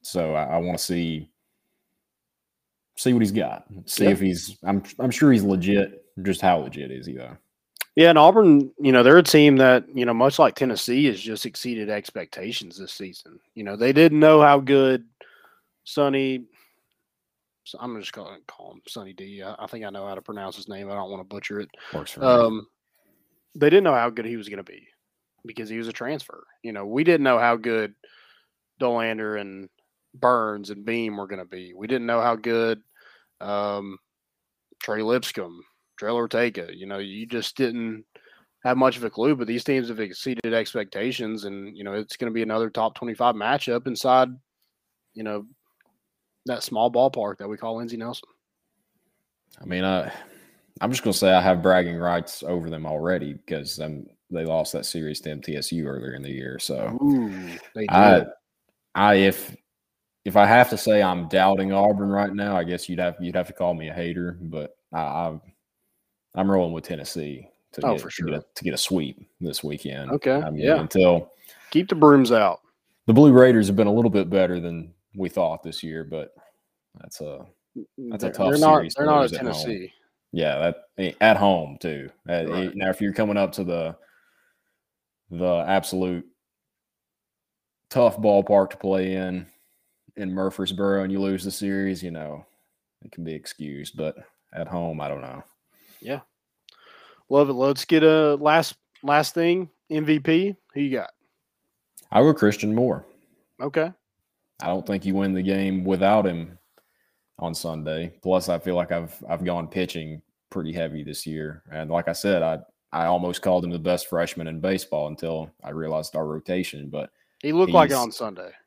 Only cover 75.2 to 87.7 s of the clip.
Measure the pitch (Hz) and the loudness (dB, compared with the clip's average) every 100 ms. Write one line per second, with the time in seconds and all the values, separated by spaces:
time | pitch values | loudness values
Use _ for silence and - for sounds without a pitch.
75.2 | 92 - 82 80 82 78 82 80 73 80 | -6 -2 -4 -4 -10 -12 -10 -12 -10 -10
76.2 | - _ _ _ _ _ _ - - - | -12 _ _ _ _ _ _ -20 -20 -16
77.2 | 76 69 92 _ _ - - - 123 104 | -14 -16 -20 _ _ -20 -18 -16 -12 -8
78.2 | - - - 147 156 156 80 - 151 147 | -8 -2 0 4 4 4 2 -4 2 2
79.2 | 127 - 123 - 120 104 92 _ _ _ | 2 -2 -6 -6 -8 -8 -12 _ _ _
80.2 | _ 85 78 69 85 - _ - 92 - | _ -4 -2 0 -2 -4 _ -8 -8 2
81.2 | 107 104 101 90 76 71 87 73 67 _ | 4 6 4 2 -4 -10 -10 -8 -14 _
82.2 | - 85 80 87 92 98 95 92 101 95 | -6 -4 -4 -4 -6 -4 -4 -2 -4 -2
83.2 | 107 104 95 92 90 85 80 82 _ _ | -2 0 -2 -4 -6 -4 -6 -10 _ _
84.2 | _ _ _ _ _ _ _ _ _ _ | _ _ _ _ _ _ _ _ _ _
85.2 | _ 85 90 87 80 98 - 92 92 87 | _ -4 -2 0 0 -2 -2 -4 -4 -4
86.2 | - _ _ _ _ _ _ _ _ _ | -10 _ _ _ _ _ _ _ _ _
87.2 | _ _ _ _ _ | _ _ _ _ _